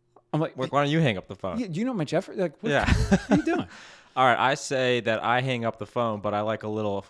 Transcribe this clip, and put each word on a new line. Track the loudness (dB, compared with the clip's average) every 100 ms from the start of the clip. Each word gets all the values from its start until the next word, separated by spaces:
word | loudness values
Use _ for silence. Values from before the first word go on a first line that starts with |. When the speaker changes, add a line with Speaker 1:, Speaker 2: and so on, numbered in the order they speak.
| _ _ _
Speaker 1:
I'm | -2
like, | -2 -4
Speaker 2:
Like, | -2
"Why | 0
don't | 2
you | 2
hang | 2 0
up | -6
the | -8
phone?" | -6 -4
Speaker 1:
"Yeah, | -4
do | -4
you | -4
know |
how | -2
much | -2
effort? | -2 -2 -4
Like, | -4 -4
what, | 0
Speaker 2:
Yeah. | 2 4
Speaker 1:
what | 2 4 2 4
are | 2
you |
doing?" | 2 -2 -4 -12 -20
Speaker 2:
<laughs> | -20 -8 2
All | 4
right, | 4
I | 2
say | 0 -2 0 2 2
that | 2 0
I | 2 0
hang | 0 -2
up | -2 -4
the | -6
phone, | -2 -2 -2
but | -2
I | -2
like | -2 -4
a | -4
little | -4 -2 -4